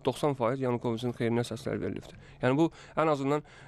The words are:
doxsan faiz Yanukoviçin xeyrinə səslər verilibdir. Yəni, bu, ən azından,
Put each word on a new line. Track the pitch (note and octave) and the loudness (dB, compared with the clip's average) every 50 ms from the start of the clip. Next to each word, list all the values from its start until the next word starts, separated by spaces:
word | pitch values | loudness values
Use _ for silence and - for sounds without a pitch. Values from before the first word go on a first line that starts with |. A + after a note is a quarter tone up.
| - | 0
doxsan | - B2 - - D3+ C#3 - | -2 0 2 2 0 2 2
faiz | A#2+ A2 C3 C#3 | 2 0 0 0
Yanukoviçin | C3 B2 A#2+ A#2 - B2 A2+ A2 A#2+ B2 A#2+ - | 0 0 0 0 0 -2 -2 -2 -2 -4 -2 0
xeyrinə | B2 A2+ A2+ A#2 A#2+ - | 0 2 2 2 0 -2
səslər | A2+ - - A2 G#2+ G#2 | -4 -8 -6 -4 -4 -2
verilibdir. | G#2+ G2+ - - - - - - - - - - - | -4 -4 -6 -6 -10 -12 -16 -20 -20 -20 -8 -2 2
Yəni, | B2 C3 C#3+ | 2 4 4
bu, | E3 D#3+ - - - - - - | 4 2 0 -4 -18 -6 -2 0
ən | D#3 D#3+ | 2 2
azından, | D3+ C3+ C#3 C3+ D3 D3+ D3 - - - - | 2 2 2 0 0 0 -2 -6 -14 -20 -18